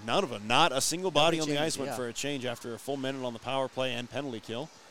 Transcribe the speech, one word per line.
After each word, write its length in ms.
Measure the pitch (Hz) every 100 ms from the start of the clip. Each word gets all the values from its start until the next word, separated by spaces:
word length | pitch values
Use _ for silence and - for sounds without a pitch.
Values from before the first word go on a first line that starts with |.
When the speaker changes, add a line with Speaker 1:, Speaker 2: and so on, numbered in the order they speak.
| 107
Speaker 1:
None 180 | 139
of 60 | 185
them. 160 | 113 104
Not 260 | 123 170
a 80 | -
single 300 | - 165 190
Speaker 2:
No 40 | 147
Speaker 1:
body 220 | 156 165
on 100 | 151
the 60 | 143
Speaker 2:
change, 100 | 156
Speaker 1:
ice 100 | 139
went 120 | 139
Speaker 2:
yeah. 60 | 131
Speaker 1:
for 120 | 120
a 60 |
change 320 | 113 139 143 123
after 260 | 117 120
a 40 | 113
full 180 | - 139
minute 260 | 131 135
on 120 | 127
the 40 | 117
power 300 | - 135 131
play 240 | - 131
and 180 | 120 123
penalty 300 | 123 143 113
kill. 300 | - 113 156 - -